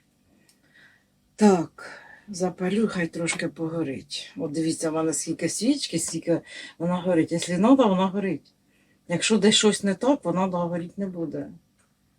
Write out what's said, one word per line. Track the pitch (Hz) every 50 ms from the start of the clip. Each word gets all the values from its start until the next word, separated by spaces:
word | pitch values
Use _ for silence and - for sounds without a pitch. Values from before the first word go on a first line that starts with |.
| _ _ _ _ _ _ _ _ _ _ _ _ _ _ _ - - - _ _ _ _ _ _ _ _ _
Так, | - 214 208 190 175 156 143 - - - - - - - - - - _ -
запалю, | 202 170 185 180 175 - 185 185 196 214 226 202
хай | - 185 170
трошки | 165 - 165 170 165 - - 185 156
погорить. | 147 156 165 160 165 165 156 139 131 110 - - - - - - -
От | - 165 156 143
дивіться, | 160 160 160 156 - 165 160
в | 156
мене | 160 160 160 156
скільки | - - 160 160 - 175 165
свічки, | - - 202 247 294 277 - - - 170
скільки | - - - 160 - - 170 160 - - - - - - - -
вона | 170 175 180
горить. | 180 170 185 180 160 151 - 165
Якщо | 170 - 170 175 175
надо, | 196 240 277 269 247 208
вона | 190 180 190
горить. | 190 180 202 190 190 160 143 - _ _ _ _ _ _ _ _ _ _ _ _ -
Якщо | 175 165 - - 220 202
десь | 175 196 226
щось | 233 - 214 202 - -
не | 196 190
так, | - - 254 294 285 -
вона, | 175 165 185 190 190
да, | 180 175
горіть | 175 170 175 170 175 175 - 202
не | 196
буде. | 190 180 170 165 147 143 147 143 - - - _ _ _ _ _ _ _ _ _ _ _